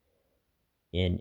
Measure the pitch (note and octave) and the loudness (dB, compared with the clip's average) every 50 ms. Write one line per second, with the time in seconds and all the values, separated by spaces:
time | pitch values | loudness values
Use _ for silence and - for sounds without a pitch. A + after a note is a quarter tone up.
0 | _ _ _ _ _ _ _ _ _ _ _ _ _ _ _ _ _ _ - F2+ | _ _ _ _ _ _ _ _ _ _ _ _ _ _ _ _ _ _ -2 0
1 | F#2 F2+ F2 - | 0 0 0 -2